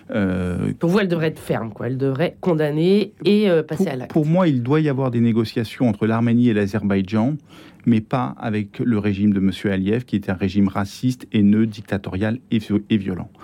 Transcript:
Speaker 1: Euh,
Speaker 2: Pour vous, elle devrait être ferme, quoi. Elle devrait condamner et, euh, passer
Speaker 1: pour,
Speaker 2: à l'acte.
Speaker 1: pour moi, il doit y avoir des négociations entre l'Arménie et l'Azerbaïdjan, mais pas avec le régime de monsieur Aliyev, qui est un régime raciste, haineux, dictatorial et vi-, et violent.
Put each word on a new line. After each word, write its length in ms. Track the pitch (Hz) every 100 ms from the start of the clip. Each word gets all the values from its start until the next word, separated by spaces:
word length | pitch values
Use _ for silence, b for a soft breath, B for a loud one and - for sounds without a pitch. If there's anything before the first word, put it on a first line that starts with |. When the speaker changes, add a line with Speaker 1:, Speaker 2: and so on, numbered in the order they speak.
| B
Speaker 1:
Euh, 600 | 107 95 92 90 90 104 104
Speaker 2:
Pour 120 | 170
vous, 80 | 202
elle 100 | 196
devrait 200 | 165 156
être 120 | 156
ferme, 300 | - 127 113
quoi. 160 | 104 113
Elle 100 | 131
devrait 400 | 139 135 175 -
condamner 720 | 185 160 151 151 175 202 202 -
et, 240 | 170 208 208
euh, 140 | 165
passer 220 | 151 156
Speaker 1:
pour, 80 | 190
Speaker 2:
à 40 | 131
l'acte. 160 | 127
Speaker 1:
pour 140 | 165 151
moi, 200 | 170 175
il 160 | 131
doit 180 | 120 151
y 100 | 156
avoir 200 | 131 131
des 100 | 117
négociations 680 | 117 110 110 - 110 - 123
entre 180 | 101 110
l'Arménie 420 | 113 117 117 123
et 20 |
l'Azerbaïdjan, 840 | 104 101 107 101 98 95 107 120 151 B B B B -
mais 140 | 110
pas 320 | 107 131 131 -
avec 420 | 120 107 104 -
le 180 | 123 107
régime 340 | 104 98 104
de 80 | 98
monsieur 320 | 95 90 107
Aliyev, 320 | 95 95 117
qui 120 | 120 104
est 120 | -
un 60 |
régime 340 | 90 98 101 98
raciste, 580 | 104 101 - 127 123 -
haineux, 320 | 113 101 107
dictatorial 760 | 113 104 - 98 - 92 107 120 -
et 80 | 113
vi-, 240 | - 101 -
et 80 | 110
violent. 320 | 95 87 - -